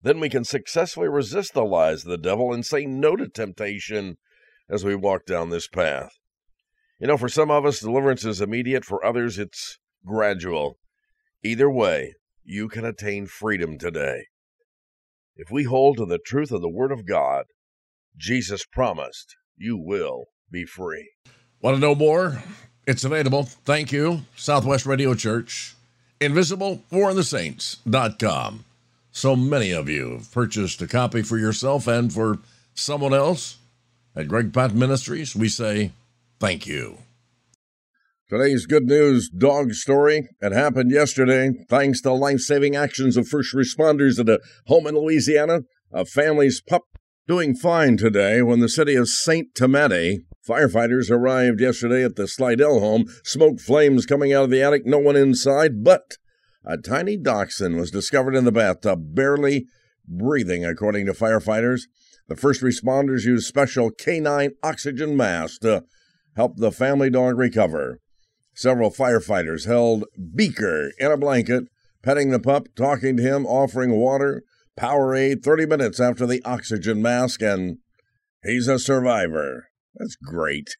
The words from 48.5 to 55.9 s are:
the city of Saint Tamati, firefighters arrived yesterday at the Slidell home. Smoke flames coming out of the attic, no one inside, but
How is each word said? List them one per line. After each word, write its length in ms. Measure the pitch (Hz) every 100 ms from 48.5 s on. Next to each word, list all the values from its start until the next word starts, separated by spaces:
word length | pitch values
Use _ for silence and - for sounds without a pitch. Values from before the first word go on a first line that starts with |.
| 120
the 100 | 117
city 240 | 135 151
of 140 | 135 117
Saint 460 | - - 160 -
Tamati, 680 | - 131 139 147 90 85 98 - - -
firefighters 600 | 117 147 95 117 123 104
arrived 500 | 120 123 131 123 110
yesterday 420 | 127 123 120 127
at 140 | 127 120
the 100 | 98
Slidell 540 | - 127 117 147 131
home. 240 | 104 110 113 -
Smoke 380 | - 135 156 -
flames 460 | - 147 147 131 120
coming 260 | 143 143
out 120 | 139
of 60 | 131
the 120 | 131
attic, 240 | 139 147 120
no 120 | 147
one 160 | 143
inside, 720 | 143 139 123 135 139 156 110
but 320 | 123